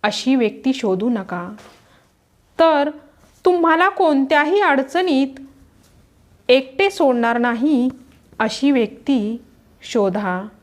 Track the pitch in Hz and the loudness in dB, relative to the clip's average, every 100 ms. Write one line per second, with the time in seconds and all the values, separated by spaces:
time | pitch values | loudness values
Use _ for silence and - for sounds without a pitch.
0 | 208 208 - 262 220 - 262 262 220 185 | -4 -4 -2 0 0 -2 -4 -2 -2 -2
1 | 220 226 190 180 175 214 - - _ _ | -2 -4 -6 -10 -10 -16 -20 -20 _ _
2 | _ _ _ _ _ - 330 302 294 294 | _ _ _ _ _ 2 4 4 0 -6
3 | - _ _ _ 370 359 330 320 370 381 | -20 _ _ _ 0 2 2 2 2 2
4 | 339 285 269 302 302 392 381 277 269 349 | 2 2 2 2 2 2 2 0 0 -2
5 | 370 269 269 - - - - _ _ _ | 0 0 0 -6 -20 -20 -20 _ _ _
6 | _ _ _ _ - 254 262 - 392 381 | _ _ _ _ 0 2 2 -2 -2 2
7 | 294 240 233 240 240 233 277 285 254 254 | 0 2 0 0 -2 -2 0 0 -2 -6
8 | - - _ - 220 - 277 269 214 - | -20 -20 _ -6 -6 0 0 2 0 -6
9 | - 269 208 226 - _ _ _ - 240 | -2 -2 -2 -8 -14 _ _ _ -6 -2
10 | 196 190 202 180 208 - | 0 -2 -4 -6 -8 -18